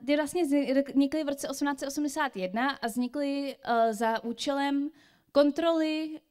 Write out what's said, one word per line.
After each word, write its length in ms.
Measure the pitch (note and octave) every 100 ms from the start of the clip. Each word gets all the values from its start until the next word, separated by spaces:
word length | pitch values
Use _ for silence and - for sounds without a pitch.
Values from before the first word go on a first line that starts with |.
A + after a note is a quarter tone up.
| A#3
ty 100 | D4
vlastně 280 | D4+ F4+ D#4+ C#4+ C#4 C4
vznikly 400 | C#4 C4+ C#4 D#4
v 40 | C#4+
roce 200 | C#4 -
osmnáct 300 | C#4 C#4+ C#4
set 80 | C#4
osmdesát 500 | C#4 D4 D4 C#4+ G3+
jedna 340 | F#3 G#3 C4+
a 160 | - A#3
vznikly, 720 | A#3 B3 D4 C#4 C#4 C#4 -
eh, 300 | - A#3 A3+
za 300 | G#3 A3+ A3+
účelem 680 | A3+ A#3 C#4+ C#4 C#4 C#4+ C#4+ - _ _ _
kontroly 880 | C#4 D4 C#4+ E4 E4 D#4 D#4 D#4 D#4 _